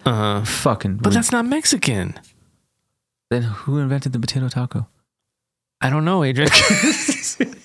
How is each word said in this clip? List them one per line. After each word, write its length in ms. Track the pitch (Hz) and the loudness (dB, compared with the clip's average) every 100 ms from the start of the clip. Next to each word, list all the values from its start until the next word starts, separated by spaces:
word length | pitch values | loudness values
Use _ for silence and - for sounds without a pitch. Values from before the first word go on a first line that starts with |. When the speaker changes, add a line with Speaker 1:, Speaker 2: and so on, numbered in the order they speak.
Speaker 1:
Uh-huh. 380 | 135 110 107 104 | 0 2 2 0
Speaker 2:
Fucking 520 | 107 - 139 107 98 101 | -2 0 0 0 -2 0
Speaker 1:
But 120 | 196 | 2
Speaker 2:
re- 60 | |
Speaker 1:
that's 160 | 220 226 | 2 2
not 140 | 240 | 0
Mexican. 720 | 240 302 - 240 - 196 - - - _ _ _ _ _ _ _ _ _ - | 0 0 0 0 0 -2 -4 -8 -18 _ _ _ _ _ _ _ _ _ -4
Speaker 2:
Then 120 | 123 | -2
who 340 | 117 101 139 147 | -2 -4 -4 -2
invented 320 | 135 139 135 | 0 -2 -2
the 60 | 123 | -4
potato 300 | 113 135 127 | -4 -2 -2
taco? 380 | - 123 139 110 _ _ _ _ _ _ _ _ - | -2 -4 -4 -8 _ _ _ _ _ _ _ _ -4
Speaker 1:
I 80 | 131 | -2
don't 140 | 151 | 0
know, 180 | 160 190 | 2 2
Adrian. 260 | 135 127 151 | 2 2 4
<laughs> 40 | - - 208 285 - - - - - - - | 4 4 2 2 0 -2 -4 -4 -4 -6 -8